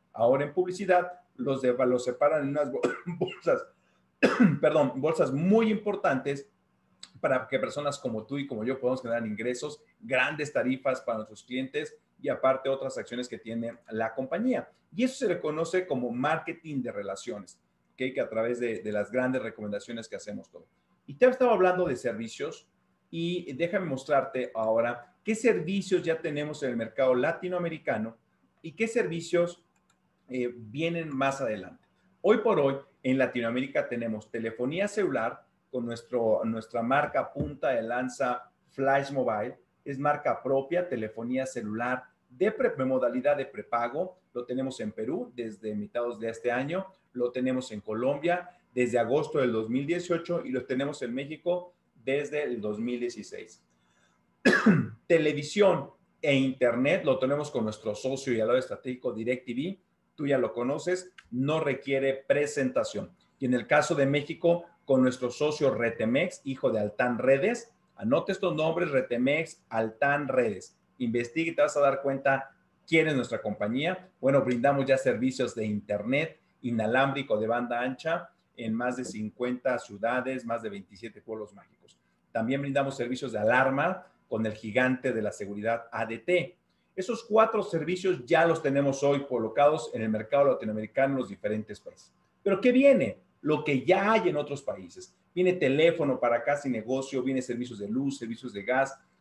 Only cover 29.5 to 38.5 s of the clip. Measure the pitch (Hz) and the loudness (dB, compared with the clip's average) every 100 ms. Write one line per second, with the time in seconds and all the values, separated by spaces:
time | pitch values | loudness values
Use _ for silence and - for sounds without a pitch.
29.5 | - _ _ _ _ _ _ - 127 120 | -4 _ _ _ _ _ _ -8 -4 -4
30.5 | 123 107 131 165 170 156 135 135 135 123 | -6 -10 -4 -2 -2 -4 0 0 0 -2
31.5 | 104 87 - _ _ _ _ 190 220 226 | -4 -8 -18 _ _ _ _ 4 4 4
32.5 | 180 139 135 - _ 127 131 127 123 117 | 4 2 0 -8 _ 0 2 2 0 -2
33.5 | 123 139 151 143 120 117 107 - 113 113 | -2 -2 -2 -2 -4 -4 -6 -8 -6 -6
34.5 | 110 123 170 202 220 180 127 113 - _ | -4 -4 -2 -2 0 0 0 -2 -6 _
35.5 | _ _ 127 117 117 - - 113 107 113 | _ _ -8 -6 -8 -4 0 2 2 2
36.5 | 113 - 117 117 143 147 139 - 143 147 | -4 -4 -4 2 2 2 -2 -2 -4 -6
37.5 | 143 151 120 113 123 127 - 127 123 - | -2 0 0 -2 -2 -4 -2 -2 -2 -8